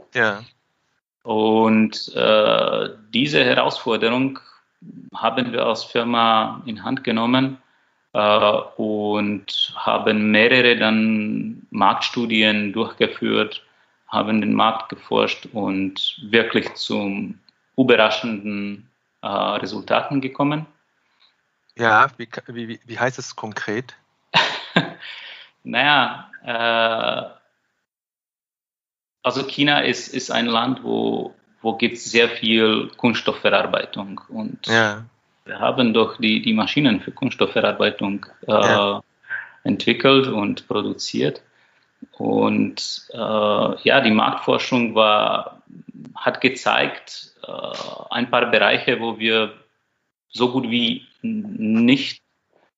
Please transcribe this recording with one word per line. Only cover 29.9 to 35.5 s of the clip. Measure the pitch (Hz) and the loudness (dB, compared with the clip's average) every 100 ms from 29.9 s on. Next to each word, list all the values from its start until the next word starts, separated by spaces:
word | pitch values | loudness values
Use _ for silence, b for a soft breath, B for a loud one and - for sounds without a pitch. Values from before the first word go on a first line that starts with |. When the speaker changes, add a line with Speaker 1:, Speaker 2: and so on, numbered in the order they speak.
| 123 - | -2 -6
Speaker 2:
ist | 131 - | -8 -4
ein | 120 117 | -2 0
Land, | 117 120 127 | 0 0 -4
wo, | 117 113 113 117 - - _ _ | -4 -2 0 -2 -6 -12 _ _
wo | 110 | -6
gibt's | 110 120 - - | -2 -2 -2 0
sehr | 117 117 | 2 2
viel | - 113 110 110 110 - - | 2 0 4 4 2 -2 -2
Kunststoffverarbeitung | 123 107 - 107 104 98 95 92 - - 98 95 - | 0 0 -2 0 2 2 2 -2 -4 -10 -10 -12 -12
und | 113 107 - - | -10 -8 -8 0
Speaker 1:
Ja. | 113 110 104 117 _ _ _ | 2 2 -2 -12 _ _ _
Speaker 2:
wir | - | -16